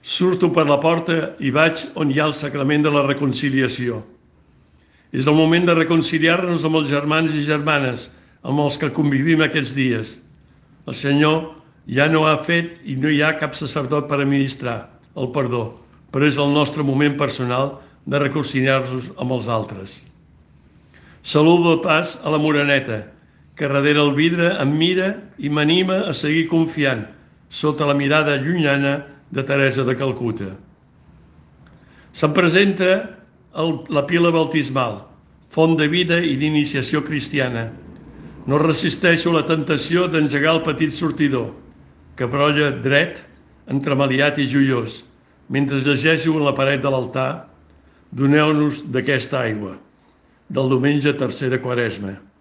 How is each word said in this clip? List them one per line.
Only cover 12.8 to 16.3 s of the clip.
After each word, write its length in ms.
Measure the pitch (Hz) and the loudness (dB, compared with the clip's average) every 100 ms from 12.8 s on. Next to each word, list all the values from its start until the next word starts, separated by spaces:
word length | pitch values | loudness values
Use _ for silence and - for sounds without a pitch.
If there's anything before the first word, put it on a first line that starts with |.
| - | -8
i 80 | 135 | -2
no 100 | 147 | 0
hi 140 | 147 | 2
ha 100 | 151 156 | 2 0
cap 160 | 151 - | -6 -6
sacerdot 480 | 143 156 127 147 147 | -6 -6 -2 -2 -2
per 100 | 143 | -2
administrar 580 | 139 139 135 135 123 113 - - _ - | 0 0 0 -4 -8 -8 -10 -20 _ -8
el 140 | 127 | -4
perdó, 460 | 143 123 120 113 - - - - | -2 -2 -2 -6 -10 -20 -20 -8
però 160 | 135 | 0
és 80 | 147 | 2